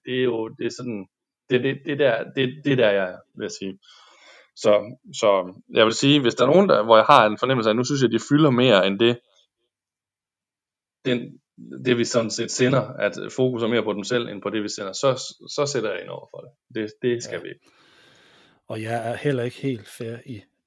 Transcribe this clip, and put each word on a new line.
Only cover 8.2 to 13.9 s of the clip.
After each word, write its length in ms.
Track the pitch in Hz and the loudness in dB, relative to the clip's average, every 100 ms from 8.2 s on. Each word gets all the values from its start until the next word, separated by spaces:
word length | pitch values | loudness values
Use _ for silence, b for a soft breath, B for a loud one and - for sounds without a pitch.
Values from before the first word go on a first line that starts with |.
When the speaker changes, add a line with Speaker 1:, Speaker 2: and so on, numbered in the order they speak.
| - | 0
Speaker 1:
fylder 200 | 147 156 | 2 4
mere 360 | 120 127 98 95 | 4 4 4 4
end 120 | 98 | 2
det, 220 | 117 123 _ _ _ _ _ _ _ _ _ _ _ _ _ _ _ _ _ _ | 2 0 _ _ _ _ _ _ _ _ _ _ _ _ _ _ _ _ _ _
den, 360 | 131 123 - - _ - - 131 | -4 -4 -4 -16 _ -20 -18 -6
det 140 | 127 120 | 0 0
vi 60 | |
sådan 260 | 113 120 113 | 0 -2 -2
set 200 | 113 113 | -4 -6
sender, 300 | - 127 135 | 0 2 2
at 380 | - - 104 - - - | -2 -4 -4 -4 -8 -2
fokus 260 | 127 120 | -2 0
er 40 | 113 | -2
mere 140 | 117 | 0
på 100 | 104 | -2